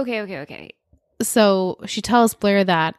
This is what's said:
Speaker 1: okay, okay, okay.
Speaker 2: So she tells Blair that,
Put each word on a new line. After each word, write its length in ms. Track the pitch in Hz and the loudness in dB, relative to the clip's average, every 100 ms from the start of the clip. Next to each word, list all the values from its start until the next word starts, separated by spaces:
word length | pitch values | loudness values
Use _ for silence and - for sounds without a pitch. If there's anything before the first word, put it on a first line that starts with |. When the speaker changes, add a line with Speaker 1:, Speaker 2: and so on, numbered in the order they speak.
Speaker 1:
okay, 180 | 254 220 | -2 -6
okay, 160 | 208 165 | -8 -12
okay. 300 | 147 - - - _ _ _ - | -12 -16 -20 -20 _ _ _ -8
Speaker 2:
So 560 | 226 240 208 190 185 - - | -2 4 4 4 -2 -6 -10
she 140 | - | -8
tells 320 | - 240 226 | 0 2 2
Blair 300 | - 208 202 | 2 0 2
that, 320 | 190 170 160 | 2 0 -2